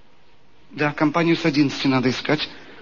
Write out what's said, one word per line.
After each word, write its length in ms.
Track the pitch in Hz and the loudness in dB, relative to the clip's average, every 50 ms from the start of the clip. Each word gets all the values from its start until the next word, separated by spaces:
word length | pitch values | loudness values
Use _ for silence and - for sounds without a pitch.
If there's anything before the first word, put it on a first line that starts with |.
| - - - - - - - - - - - - - - | -20 -20 -20 -20 -20 -20 -20 -20 -20 -20 -20 -20 -20 -14
Да, 220 | - 143 147 147 | -6 -4 -2 -2
компанию 440 | 143 - 156 151 139 170 170 165 165 | 0 0 0 0 2 2 2 2 2
с 100 | 156 - | 2 2
одиннадцати 420 | 165 143 143 151 135 135 - - 143 | 0 2 2 2 2 0 -2 0 2
надо 240 | 131 131 120 127 | 2 2 2 0
искать. 360 | 120 - - - 147 156 - - - - - - - - | 0 -2 -2 -2 -2 -2 -2 -6 -12 -16 -20 -20 -20 -20